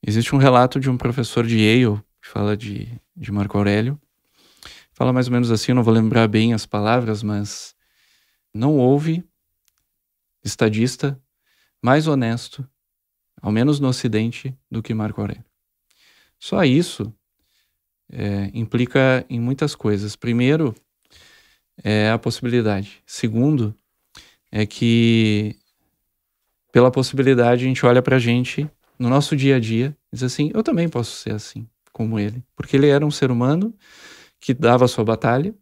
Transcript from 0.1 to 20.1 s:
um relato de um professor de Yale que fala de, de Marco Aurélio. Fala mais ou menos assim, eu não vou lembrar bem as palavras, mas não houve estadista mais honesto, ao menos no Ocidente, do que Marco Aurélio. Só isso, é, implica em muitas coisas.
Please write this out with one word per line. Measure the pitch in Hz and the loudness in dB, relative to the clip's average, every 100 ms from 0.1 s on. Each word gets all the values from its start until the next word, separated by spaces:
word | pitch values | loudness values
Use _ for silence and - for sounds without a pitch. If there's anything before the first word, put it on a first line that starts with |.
| 107 120 | -2 0
um | 139 | 4
relato | 135 123 123 139 | 6 6 4 0
de | 135 | -2
um | 123 | -2
professor | 120 120 117 - 117 | -4 -4 -4 -2 0
de | 113 | 2
Yale | 107 117 123 104 - _ | 4 4 2 0 -8 _
que | - | -12
fala | - 104 107 | -6 -4 -4
de, | 113 101 - 117 _ - | -8 -12 -12 -16 _ -18
de | - | -8
Marco | 101 98 101 | -4 -2 0
Aurélio. | 101 104 117 147 _ _ _ _ _ _ - - _ | 2 2 0 -4 _ _ _ _ _ _ -20 -20 _
Fala | _ 123 | _ 0
mais | 127 123 | 0 0
ou | |
menos | 123 120 | 0 2
assim, | 113 - | 0 2
eu | 127 | 2
não | |
vou | 113 | 4
lembrar | 113 110 117 113 | 4 4 2 2
bem | 107 113 | 2 2
as | 113 - | 0 -4
palavras, | 104 104 123 120 104 | -4 0 0 0 -4
mas | 107 107 101 - - _ _ _ _ _ _ _ _ | -4 -6 -6 -10 -18 _ _ _ _ _ _ _ _
não | 104 131 151 | -4 0 2
houve | 123 143 156 165 - _ _ _ _ _ _ _ _ _ _ _ | 4 2 0 -4 -8 _ _ _ _ _ _ _ _ _ _ _
estadista | 107 - 110 107 123 - 143 139 _ _ _ _ _ _ | -12 -2 0 2 -2 -2 -6 -6 _ _ _ _ _ _
mais | 117 143 156 | 0 2 2
honesto, | 139 117 117 - - 131 _ _ _ _ _ _ _ | 0 -2 -4 -8 -16 -18 _ _ _ _ _ _ _
ao | - | -4
menos | 107 131 143 | 0 0 0
no | 135 | -2
Ocidente, | 127 123 107 113 113 135 131 _ | -2 -2 -2 -4 -6 -14 -16 _
do | 113 | -10
que | 110 | -6
Marco | 110 107 107 | -4 -4 -6
Aurélio. | 101 104 - _ _ _ _ _ _ _ _ _ | -8 -8 -16 _ _ _ _ _ _ _ _ _
Só | - - | -6 0
isso, | 156 135 175 - 104 - _ _ _ _ _ _ _ _ _ | 2 2 0 -6 -12 -12 _ _ _ _ _ _ _ _ _
é, | - 104 101 98 | -8 -4 -4 -6
implica | 117 110 120 123 139 131 131 - | -6 -4 -2 0 2 4 2 -2
em | 123 | -4
muitas | 120 135 147 | -4 -2 -4
coisas. | - 110 104 104 | -4 -2 -2 -4